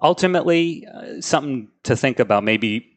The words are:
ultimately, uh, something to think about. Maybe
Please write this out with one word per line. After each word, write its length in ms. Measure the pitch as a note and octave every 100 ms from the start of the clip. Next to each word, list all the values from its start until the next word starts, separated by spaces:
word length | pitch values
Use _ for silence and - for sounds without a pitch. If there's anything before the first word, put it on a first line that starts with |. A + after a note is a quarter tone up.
ultimately, 840 | D#3 F3 F#3 F3+ E3+ E3+ E3+ E3 -
uh, 320 | - - -
something 480 | - D#3+ D3 C3 G#2+ _
to 140 | - A#2
think 240 | C3+ -
about. 240 | A2+ G#2 G#2
Maybe 480 | A2 A2 G#2+ -